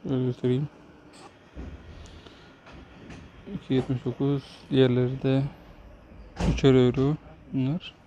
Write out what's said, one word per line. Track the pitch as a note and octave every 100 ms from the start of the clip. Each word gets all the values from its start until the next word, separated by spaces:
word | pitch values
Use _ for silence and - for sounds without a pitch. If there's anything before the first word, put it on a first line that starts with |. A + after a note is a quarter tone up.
Şöyle | C#3 C3 B2+
göstereyim. | B2 B2+ B2+ D3 - - - - - - - - - - - - - - - - - - - - - - - - - - - - G3+
İki | -
yetmiş | C3 B2+ B2+ -
dokuz, | - C#3 C#3+ - - -
diğerleri | C3+ C3 B2 B2 C3
de | C3+ C3+ C#3+ - - - - - - - - - -
üçer | - C#3
euro | C3 B2 B2+ C3+ D3+ - - -
bunlar. | C#3 C3 E3+ - -